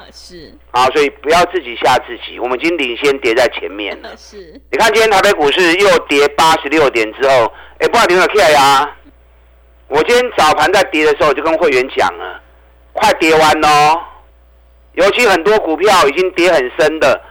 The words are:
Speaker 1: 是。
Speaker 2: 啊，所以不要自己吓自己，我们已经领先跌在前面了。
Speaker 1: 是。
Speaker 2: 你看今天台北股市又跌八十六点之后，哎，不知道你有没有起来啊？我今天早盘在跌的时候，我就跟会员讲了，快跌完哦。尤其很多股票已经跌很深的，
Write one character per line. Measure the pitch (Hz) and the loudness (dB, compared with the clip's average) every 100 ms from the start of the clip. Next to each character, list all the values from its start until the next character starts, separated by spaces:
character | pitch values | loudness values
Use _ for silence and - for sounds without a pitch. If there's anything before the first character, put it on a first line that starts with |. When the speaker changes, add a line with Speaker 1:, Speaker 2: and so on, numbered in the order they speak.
| - | -16
Speaker 1:
是。 | - - 180 135 - _ | -20 -20 -20 -20 -20 _
Speaker 2:
啊， | 123 131 | 0 0
所 | 143 | 2
以 | 143 | -2
不 | - 143 | -4 -2
要 | 165 175 | 0 0
自 | 185 | -2
己 | 127 | -8
吓 | 117 151 127 - | -4 0 0 -2
自 | 113 | -14
己， | - 90 | -16 -10
我 | - | -6
们 | 127 | -4
已 | |
经 | 160 170 | -2 -2
领 | 131 113 | -4 -2
先 | 143 139 | -2 0
跌 | 127 | 0
在 | 113 120 | 0 0
前 | - 85 | -2 -12
面 | 196 214 - | -10 -12 -12
了。 | - - | -16 -20
Speaker 1:
是。 | - - - - _ | -20 -20 -20 -20 _
Speaker 2:
你 | - | -6
看 | 226 | -2
今 | 220 | 0
天 | 220 | 0
台 | 196 | 2
北 | 190 | 2
股 | 202 147 | 2 0
市 | 135 180 180 | 2 0 2
又 | 202 180 - | 2 2 0
跌 | 143 143 143 | 0 0 2
八 | 160 156 | 0 0
十 | 143 | -2
六 | 156 139 | 0 0
点 | 123 107 | 0 -4
之 | 107 135 | -2 0
后， | 135 110 - - - | 2 0 -4 -20 -6
哎， | 160 | -2
不 | |
知 | 175 | 0
道 | 175 | 2
你 | |
有 | 180 | 2
没 | |
有 | 170 | 2
起 | 208 | 2
来 | 175 | 4
啊？ | 147 135 139 147 - - _ _ _ _ _ _ _ _ | 4 4 2 0 -8 -20 _ _ _ _ _ _ _ _
我 | 139 | -2
今 | - | 0
天 | 240 247 - | 0 0 0
早 | 156 | 0
盘 | 151 156 | 2 0
在 | 196 | 0
跌 | 185 151 | 0 0
的 | 156 147 | 0 2
时 | |
候， | 156 | 0
我 | |
就 | 139 | 0
跟 | 151 160 | -2 -2
会 | 165 | 0
员 | 131 131 - | 0 -2 -2
讲 | 98 87 | -4 -4
了， | 90 92 - _ _ _ _ | -14 -16 -20 _ _ _ _
快 | - 214 | -2 0
跌 | 190 160 | 0 2
完 | 160 156 156 | 2 2 2
哦。 | 151 147 151 160 - - - _ _ _ _ _ _ | 2 4 4 2 -4 -20 -20 _ _ _ _ _ _
尤 | - 190 | -2 -2
其 | 202 240 | 2 0
很 | 185 | 0
多 | 165 214 | 2 0
股 | 165 156 | 0 -2
票 | 196 190 147 | 2 2 2
已 | 143 | 0
经 | 185 | -4
跌 | 180 175 | 0 0
很 | 165 127 - | 0 -2 -2
深 | 156 156 | -2 0
的， | 147 113 - | 0 -2 -6